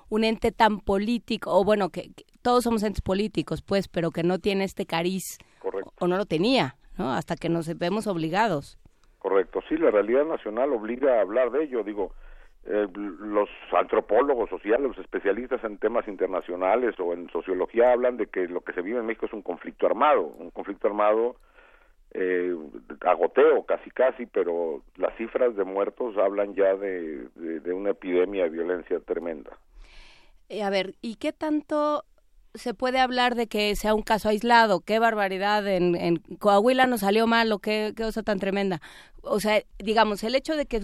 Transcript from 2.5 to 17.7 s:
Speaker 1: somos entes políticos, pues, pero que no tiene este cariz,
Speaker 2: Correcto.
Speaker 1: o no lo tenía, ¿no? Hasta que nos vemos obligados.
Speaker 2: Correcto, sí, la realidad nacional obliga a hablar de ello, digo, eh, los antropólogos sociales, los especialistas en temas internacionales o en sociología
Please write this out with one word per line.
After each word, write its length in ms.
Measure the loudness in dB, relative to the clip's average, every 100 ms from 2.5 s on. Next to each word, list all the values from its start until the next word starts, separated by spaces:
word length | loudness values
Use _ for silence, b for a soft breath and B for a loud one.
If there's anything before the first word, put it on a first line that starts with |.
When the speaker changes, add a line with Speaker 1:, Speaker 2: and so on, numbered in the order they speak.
| 2
Speaker 1:
somos 180 | 2 0
entes 180 | 0 -2
políticos, 640 | -2 0 0 -2 -4 -6
pues, 260 | -2 -2 -2
pero 220 | -2 -2
que 120 | 0
no 160 | 0 0
tiene 260 | 0 -2
este 200 | -2 -4
cariz, 540 | -4 -2 -2 -4 -6 -14 b _
Speaker 2:
Correcto. 340 | -8 -8 -8 -4
Speaker 1:
o 60 | 0
no 120 | 0
lo 80 | 0
tenía, 500 | 0 2 2 0 -4 -14 -8
¿no? 140 | -4
Hasta 220 | -4 -6
que 140 | -6 -4
nos 280 | -4 -4 -4
vemos 280 | -4 -2 -2
obligados. 720 | -4 -2 0 0 -2 -6 -16 -20 _ _ _
Speaker 2:
Correcto, 420 | 0 2 2 -4 -4
sí, 80 | 0
la 140 | 2
realidad 340 | 4 4 2
nacional 480 | 0 -4 -6 -4 -2
obliga 460 | -2 -4 -2 2 2
a 40 |
hablar 280 | 2 0 0
de 140 | 0
ello, 180 | -2 -4
digo, 320 | -4 -4 -6 b b b b -18
eh, 220 | -4 -2 -2
los 540 | -4 -10 -10 -4 0 0 -4 -2
antropólogos 760 | 0 2 0 2 2 4 0 -2
sociales, 400 | -4 0 0 0
los 100 | -6
especialistas 640 | -8 -4 -2 -2 -2 -6
en 140 | -6 -4
temas 280 | -2 -2 -4
internacionales 840 | -4 -2 -2 -6 -2 0 2 0 -2
o 140 | -4
en 160 | -4 -6
sociología 600 | -8 -4 -2 0